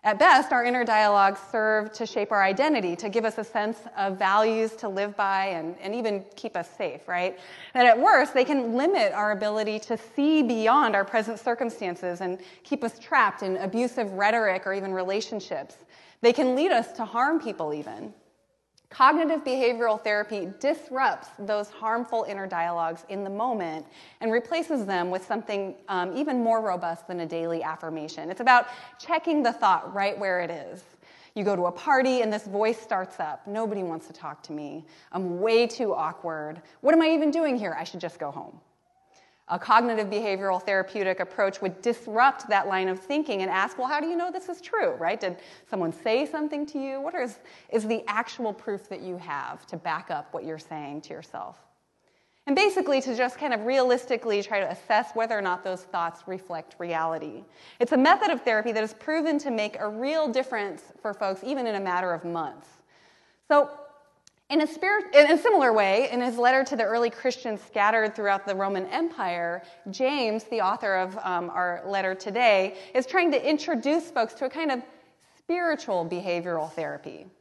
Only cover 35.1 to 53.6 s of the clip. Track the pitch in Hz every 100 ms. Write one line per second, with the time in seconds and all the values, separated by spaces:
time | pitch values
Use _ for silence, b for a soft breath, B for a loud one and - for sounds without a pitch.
35.1 | 180 185 175 214 226 233 - 226 165 160
36.1 | 165 170 160 151 165 B B 254 330 320
37.1 | 320 302 302 311 240 202 156 170 180 170
38.1 | - 156 - - - _ _ _ _ _
39.1 | b b b b 180 - 226 240 220 208
40.1 | 208 220 190 196 185 185 196 190 214 190
41.1 | 185 185 - 196 190 190 175 240 233 -
42.1 | 214 262 269 - 202 196 190 185 185 -
43.1 | 294 302 202 185 185 208 - 254 302 320
44.1 | 339 359 359 370 359 - 453 208 127 165
45.1 | 220 190 175 B B _ 202 165 165 233
46.1 | 233 294 311 302 294 294 285 269 269 285
47.1 | 359 247 208 B B B 226 214 226 -
48.1 | 208 233 - 220 208 - 202 - 185 185
49.1 | 180 170 143 123 135 - 170 170 160 -
50.1 | 156 147 170 160 156 147 156 143 147 151
51.1 | 160 165 - - - _ _ _ _ _
52.1 | _ _ _ - 277 415 381 339 269 262
53.1 | 233 247 - 294 233